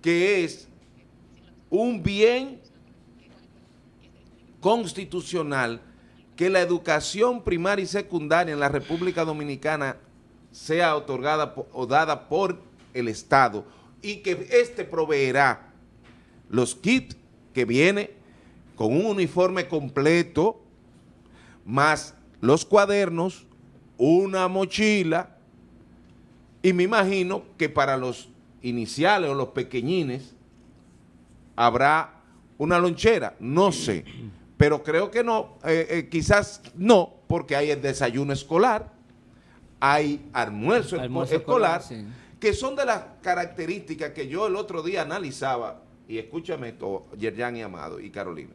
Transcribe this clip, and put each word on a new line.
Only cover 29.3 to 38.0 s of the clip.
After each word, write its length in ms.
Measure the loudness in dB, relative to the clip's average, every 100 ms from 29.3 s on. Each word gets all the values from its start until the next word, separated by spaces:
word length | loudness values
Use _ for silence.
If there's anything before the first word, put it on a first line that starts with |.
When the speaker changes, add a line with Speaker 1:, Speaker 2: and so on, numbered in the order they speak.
Speaker 1:
o 40 |
los 140 | -2 -4
pequeñines 840 | -6 -4 -4 -2 -2 -2 -6 -12 -20 _ -20 -20 -20 -20 -20 _ _ _ -20 -16 2
habrá 640 | 2 4 2 2 -2 -14 _ -20 _ _
una 200 | 0 2
lonchera, 560 | 2 2 2 2 0 -8
no 320 | -2 4 4
sé, 320 | 2 -4 -4 -6 -16 -16 -18 -20 2
pero 240 | 2 2
creo 280 | 0 -2 0
que 140 | -2
no, 320 | 0 -2 -4 -8
eh, 220 | -2 0 0
eh, 180 | -4 -2
quizás 500 | -4 4 4 2 -12 -18
no, 400 | -2 6 8 6 -6 _
porque 280 | -4 0 0
hay 140 | 0
el 100 | 0
desayuno 540 | -2 0